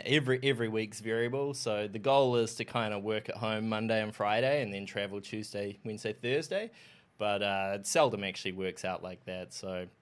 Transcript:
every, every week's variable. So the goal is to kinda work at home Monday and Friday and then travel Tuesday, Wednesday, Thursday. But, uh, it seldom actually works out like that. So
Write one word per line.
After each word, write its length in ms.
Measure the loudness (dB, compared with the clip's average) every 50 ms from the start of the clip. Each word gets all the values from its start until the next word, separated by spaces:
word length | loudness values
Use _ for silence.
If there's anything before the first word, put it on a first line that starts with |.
| 0
every, 340 | 4 4 4 4 4 2 4 4
every 260 | 2 4 4 2 0
week's 320 | 0 0 -2 -2 -6 -8
variable. 540 | -4 -2 0 0 0 0 0 -2 -2 -2 -4
So 340 | -4 -2 0 0 0 0 -2
the 100 | -4 -2
goal 380 | 2 6 6 8 8 6 6
is 180 | 4 2 2 0
to 80 | -4 -6
kinda 320 | -4 -2 -2 0 0 -2 -2
work 320 | -2 -2 -2 -2 -2 -6
at 60 | -6
home 320 | -4 -2 -2 0 0 0 0
Monday 340 | 0 0 2 2 2 2 2
and 120 | 0 -2
Friday 480 | -2 0 2 4 4 4 4 2 2 0
and 100 | -2 -4
then 120 | -6 -8
travel 380 | -6 -4 -4 -4 -2 -4 -8 -8
Tuesday, 560 | -6 -8 -8 -8 -6 -6 -4 -4 -4 -6 -8 -10
Wednesday, 280 | -10 -8 -6 -6 -6 -6
Thursday. 580 | -4 -2 0 0 0 0 -2 -4 -4 -4 -6 -10 -18 -20 -20 -20 -20 _ _ _
But, 260 | -2 0 0 2 2 2
uh, 300 | 0 0 0 0 -2 -2
it 100 | -4 -4
seldom 360 | 0 4 6 6 6 4 0 -2
actually 280 | -4 -4 -4 -6 -6 -4
works 320 | -4 -4 -4 -4 -4 -4
out 180 | -4 -4 -4 -6
like 220 | -10 -10 -10 -10
that. 300 | -10 -8 -8 -8 -10 -12
So 320 | -10 -8 -6 -6 -6 -6 -8 -12 _